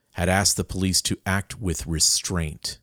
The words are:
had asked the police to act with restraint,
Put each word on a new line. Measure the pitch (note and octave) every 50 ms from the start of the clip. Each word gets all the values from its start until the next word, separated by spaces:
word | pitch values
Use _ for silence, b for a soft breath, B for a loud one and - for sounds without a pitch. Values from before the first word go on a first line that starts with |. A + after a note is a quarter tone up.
| _ _
had | _ F#2 F2
asked | F#2 F#2 G2 G2+ - -
the | - F#2
police | - - F#2 F#2+ F#2+ F2+ - -
to | - G2 - _
act | G2 F#2+ G2 - - - -
with | G#2+ F2+ D#2+ - -
restraint, | E2 D#2+ D#2+ - - - - - - F#2+ E2+ D#2+ D2+ - - - - - -